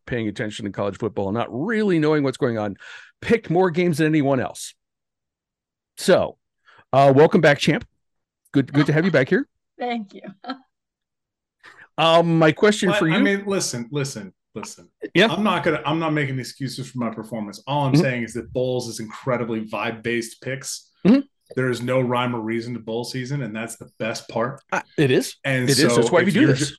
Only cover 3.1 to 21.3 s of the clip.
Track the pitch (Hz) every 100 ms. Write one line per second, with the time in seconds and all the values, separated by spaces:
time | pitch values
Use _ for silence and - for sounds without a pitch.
3.1 | _ - 226 - 165 185 156 180 147 156
4.1 | 156 135 135 101 - - - _ _ _
5.1 | _ _ _ _ _ _ _ _ - -
6.1 | 165 82 - _ _ _ _ _ 131 139
7.1 | 135 160 196 151 143 - 151 - _ _
8.1 | _ _ _ _ 139 131 139 147 156 185
9.1 | 160 131 185 285 _ _ - 247 240 202
10.1 | 196 208 - 240 262 _ _ _ _ _
11.1 | _ _ _ _ _ - - - - 165
12.1 | 165 170 165 156 156 208 208 190 208 165
13.1 | 185 202 196 196 190 - 123 120 147 131
14.1 | 110 95 - _ 110 101 - _ _ -
15.1 | 165 220 - 214 180 - 151 143 160 160
16.1 | 151 135 131 117 - 131 - 120 123 117
17.1 | 110 107 113 104 98 - 143 139 143 143
18.1 | 123 113 120 113 131 127 127 117 110 107
19.1 | - 131 120 117 110 107 104 117 113 117
20.1 | 117 113 - 127 135 - - - _ 175
21.1 | 269 277